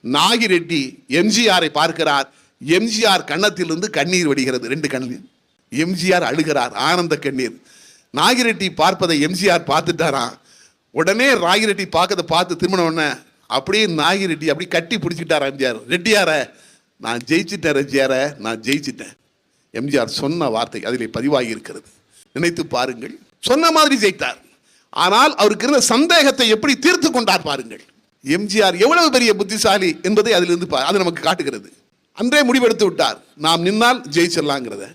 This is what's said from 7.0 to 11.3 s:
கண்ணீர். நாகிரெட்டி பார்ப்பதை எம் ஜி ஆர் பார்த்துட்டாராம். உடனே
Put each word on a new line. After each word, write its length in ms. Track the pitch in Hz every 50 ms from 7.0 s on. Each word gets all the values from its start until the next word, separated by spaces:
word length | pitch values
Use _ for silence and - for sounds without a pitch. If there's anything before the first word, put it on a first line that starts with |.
| 175 165 156
கண்ணீர். 380 | 143 - 139 135 160 170 156 - - _ _ - - - - _ _ _ _ -
நாகிரெட்டி 560 | 135 165 208 254 247 247 233 214 170 196 185 170
பார்ப்பதை 420 | 147 156 180 196 - 185 170 165 147
எம் 100 | 143 156
ஜி 180 | 185 170 190 190
ஆர் 140 | 175 170 -
பார்த்துட்டாராம். 680 | - 139 160 151 175 170 160 160 156 135 135 120 120 - _ _ _ _ _ _ _ _ _ _ _
உடனே 360 | - - 160 180 202 226 254 277